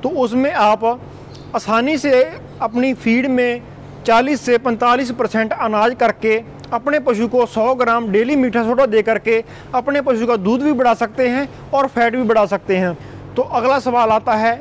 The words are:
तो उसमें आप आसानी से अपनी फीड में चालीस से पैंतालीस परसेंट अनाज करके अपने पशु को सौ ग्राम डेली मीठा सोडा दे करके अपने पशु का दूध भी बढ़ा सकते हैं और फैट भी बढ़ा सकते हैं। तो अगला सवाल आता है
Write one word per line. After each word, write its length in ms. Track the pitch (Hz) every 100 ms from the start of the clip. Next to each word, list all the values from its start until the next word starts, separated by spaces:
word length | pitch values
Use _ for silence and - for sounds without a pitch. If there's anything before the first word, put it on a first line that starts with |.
तो 60 | 254
उसमें 400 | 330 247 240 269
आप 300 | - 208 214 226 247 - - - - - 233
आसानी 420 | - 226 254 311
से 260 | 285 254 302 339 - -
अपनी 320 | 233 233 262 254
फीड 320 | 226 233 269
में 340 | 254 247 240 - - - - -
चालीस 360 | 226 262 285
से 160 | - 240
पैंतालीस 540 | 240 226 240 247 254
परसेंट 400 | 233 226 220 220
अनाज 420 | - 233 214 220 254
करके 420 | 233 - 220 220 226 - -
अपने 260 | 233 254 294
पशु 260 | 285 214 226
को 180 | 247 233
सौ 260 | - 226 254
ग्राम 360 | 240 233 226
डेली 240 | 196 240 294
मीठा 280 | 254 240
सोडा 220 | 226 240 269
दे 140 | 214
करके 400 | 214 226 - 226 226 - - 254
अपने 260 | 240 285
पशु 260 | 277 233 233
का 80 | 233
दूध 240 | 185 240
भी 120 | 294
बढ़ा 200 | 262 247 226
सकते 320 | 233 220 254
हैं 200 | 247 277 - -
और 160 | 277 269
फैट 280 | - 233 247
भी 80 |
बढ़ा 220 | 226 220 202
सकते 300 | 196 - 185
हैं। 200 | 180 165 - - - -
तो 60 |
अगला 360 | 262 240 233 277
सवाल 300 | 254 240 226
आता 240 | 220 220
है 220 | 220 220 240